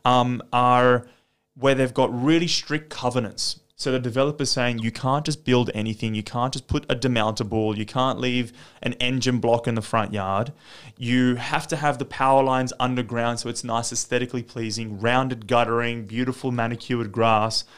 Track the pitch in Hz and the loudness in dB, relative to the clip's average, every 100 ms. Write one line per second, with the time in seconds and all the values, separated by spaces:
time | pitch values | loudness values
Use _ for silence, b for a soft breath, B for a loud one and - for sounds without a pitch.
0 | 123 123 123 123 - 123 123 123 123 123 | 4 4 4 -2 -2 2 4 6 6 4
1 | - b b b b 127 135 131 127 135 | 0 b b b b 0 2 4 2 2
2 | 127 120 139 165 170 - - 151 156 - | 0 2 2 2 2 -2 -4 -6 -6 -4
3 | 123 123 104 - - - _ - 139 131 | -2 -2 -4 -6 -6 -8 _ -8 -2 -2
4 | 123 123 143 147 131 131 120 117 113 - | -2 0 0 0 -2 0 0 0 -4 -2
5 | 131 143 156 147 - 123 117 107 110 104 | 0 0 -2 -4 2 2 2 -2 -4 -4
6 | 113 107 107 120 127 127 - 147 - 127 | -4 -4 -4 -2 -2 -4 -4 -4 -2 -2
7 | 127 117 107 104 104 110 107 107 107 131 | 0 2 0 0 -2 0 0 -2 -4 0
8 | 131 - 127 123 113 - B B 123 - | 0 0 0 0 -2 -8 B B -6 -2
9 | 123 131 127 123 117 117 123 113 - 113 | -2 0 0 2 2 2 2 -4 0 -2
10 | 98 104 95 98 131 - B B 113 - | 0 -4 -2 -2 -2 -8 B B -20 -8
11 | 120 127 127 120 - 160 156 156 147 127 | 0 2 2 0 -2 -4 -2 -2 -2 -2
12 | 135 - 135 135 135 131 127 - 127 127 | -6 0 4 4 4 2 -2 -2 -2 -2
13 | 110 120 117 117 117 117 120 117 120 120 | -4 -2 -2 -2 -6 -8 -4 -4 -2 -4
14 | - 123 123 123 117 120 113 110 110 98 | -2 -2 -2 -6 -8 -8 -6 -6 -8 -2
15 | 117 127 131 120 104 120 113 117 117 117 | 2 2 0 -4 0 2 2 0 -2 -4
16 | 101 117 127 127 131 120 117 117 - 120 | -6 -4 -2 -2 -4 -2 -2 -4 -4 -4
17 | 110 117 113 110 110 - - | -2 2 4 4 2 -2 -6